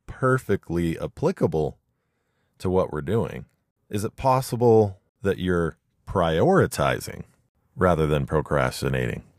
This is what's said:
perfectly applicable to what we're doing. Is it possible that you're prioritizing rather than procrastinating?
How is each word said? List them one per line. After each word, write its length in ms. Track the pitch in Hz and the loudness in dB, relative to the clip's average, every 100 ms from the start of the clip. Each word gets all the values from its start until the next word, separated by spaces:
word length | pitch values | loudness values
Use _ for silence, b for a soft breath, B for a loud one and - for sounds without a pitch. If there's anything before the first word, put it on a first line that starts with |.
| - | -20
perfectly 880 | - 131 127 - 98 - 87 85 80 | -4 -2 -2 0 -4 -2 -2 -2 -2
applicable 800 | 76 - 139 - 104 80 73 - _ _ _ _ _ _ _ _ | -8 -4 -4 0 -2 0 -2 -6 _ _ _ _ _ _ _ _
to 120 | 95 | 0
what 220 | 92 87 | 0 0
we're 100 | 76 | -4
doing. 440 | 73 110 92 64 69 _ _ _ _ | -2 -2 -2 -6 -14 _ _ _ _
Is 140 | 107 | -6
it 120 | 104 - | -6 -2
possible 840 | 135 131 131 120 120 110 104 98 _ _ | 0 0 0 0 6 6 4 -2 _ _
that 160 | 98 90 | -4 -2
you're 400 | 90 90 82 - _ _ - | 0 0 0 -4 _ _ -6
prioritizing 1160 | 98 82 80 131 190 90 - 71 62 - - - _ _ _ _ - | 0 2 2 2 4 2 0 -2 -2 -6 -14 -16 _ _ _ _ 0
rather 320 | 90 82 78 | 2 2 2
than 180 | 76 67 | 0 0
procrastinating? 960 | 78 73 76 64 - 67 65 62 - - | -2 0 0 0 -2 -4 -2 -4 -6 -12